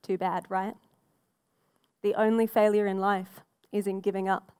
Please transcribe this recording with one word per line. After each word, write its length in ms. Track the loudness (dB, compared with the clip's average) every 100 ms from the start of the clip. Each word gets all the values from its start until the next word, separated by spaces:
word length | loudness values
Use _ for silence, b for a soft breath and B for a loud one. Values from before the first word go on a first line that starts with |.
too 160 | -4 -2
bad, 340 | -2 -4 -4
right? 240 | -4 -4 -10 _ _ _ _ _ _ _ _ _ _ _ _
The 140 | -4 2
only 300 | 2 4 2
failure 400 | 4 4 2 0
in 140 | 0
life 400 | 0 0 -4 -16 _ _ _
is 160 | -4 -2
in 140 | -2
giving 260 | -2 -2 -2
up. 240 | -2 -4